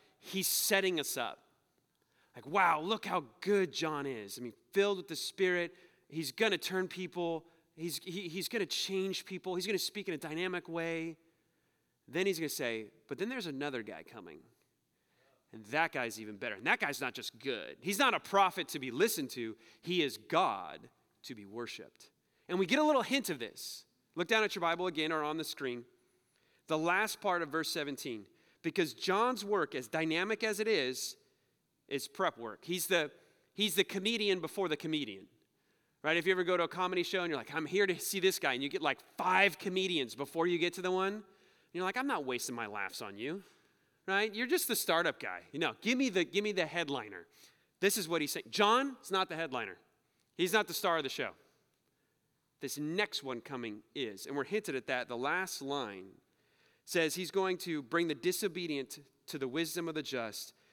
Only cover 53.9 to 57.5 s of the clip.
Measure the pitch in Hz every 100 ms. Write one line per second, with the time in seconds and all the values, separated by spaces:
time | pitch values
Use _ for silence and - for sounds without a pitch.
53.9 | - 120 98 - 143 131 208 214 131 117
54.9 | 127 120 120 131 170 185 - 135 143 117
55.9 | 98 95 - _ _ _ _ _ _ -
56.9 | 180 160 170 175 190 190